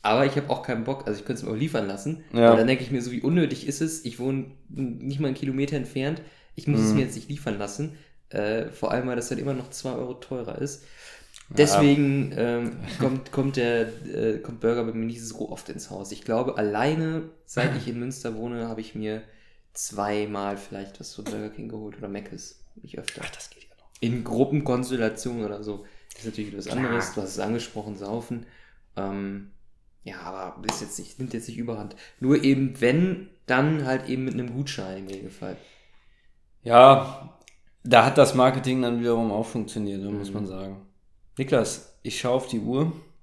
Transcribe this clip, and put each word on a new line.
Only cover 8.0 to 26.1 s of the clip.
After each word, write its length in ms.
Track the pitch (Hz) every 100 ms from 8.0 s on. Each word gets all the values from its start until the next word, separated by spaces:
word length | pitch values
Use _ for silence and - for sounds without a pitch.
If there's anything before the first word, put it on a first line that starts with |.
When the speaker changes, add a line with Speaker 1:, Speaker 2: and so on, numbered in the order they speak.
| - - -
Speaker 1:
Äh, 360 | 101 104 113 113
vor 200 | - -
allem, 140 | 120 127
weil 80 | 120
das 120 | 117
dann 100 | 117
immer 160 | 131
noch 160 | 127 127
zwei 220 | - 131
Euro 220 | 123 123
teurer 440 | 123 - 127 117 -
ist. 240 | 139 - - - - - - - -
Speaker 2:
Ja. 60 | -
Speaker 1:
Deswegen, 760 | 147 98 143 143 139 139 139 -
ähm, 360 | 120 120 117 - -
Speaker 2:
<laughs> 120 | -
Speaker 1:
kommt, 320 | 135 131 -
kommt 240 | - 139 135
der, 320 | 117 117 113 - -
äh, 260 | 110 113 107
kommt 220 | - 117
Burger 240 | 117 120
bei 80 | 113
mir 140 | 113 113
nicht 160 | 117
so 240 | 113 110 -
oft 180 | - -
ins 220 | - -
Haus. 220 | 95 98
Ich 100 | 101
glaube, 320 | - 113 127 120
alleine, 720 | 104 104 135 156 160 160 - -
seit 260 | - - 147
Speaker 2:
<laughs> 60 | 131
Speaker 1:
ich 100 | 107
in 100 | 117
Münster 340 | 123 131 120 110
wohne, 320 | 120 120 113
hab 100 | 110
ich 160 | 107
mir 280 | 113 107 110 - - - - _
zweimal 840 | - - 101 104 104 104 101 98 101
vielleicht 420 | - 98 98 -
was 140 | -
von 100 | -
Burger 260 | 104 107 107
King 180 | - 110
geholt 300 | 110 107 101
oder 100 | 101
Mc's. 560 | 101 98 - - - - -
Nicht 160 | - -
öfter. 240 | - -
Speaker 2:
Ach, 60 | -
das 200 | - -
geht 140 | -
ja 100 | - _
noch. 80 | - -
Speaker 1:
In 240 | 117 120
Gruppenkonstellationen 1200 | 113 113 135 151 139 123 123 127 110 - 123 117
oder 180 | 104 104
so. 220 | 107 98 - - -